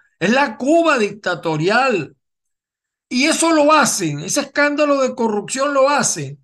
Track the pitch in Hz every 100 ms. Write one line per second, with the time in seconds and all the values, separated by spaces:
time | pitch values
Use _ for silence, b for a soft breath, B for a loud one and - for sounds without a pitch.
0 | b b 180 262 277 - 254 339 330 269
1 | 208 202 185 175 165 156 175 233 262 196
2 | 135 _ _ _ _ _ _ _ _ _
3 | - 247 302 - 330 320 294 311 247 -
4 | 160 143 180 285 - - 294 294 294 277
5 | 254 254 226 208 170 262 285 277 269 285
6 | - 175 139 143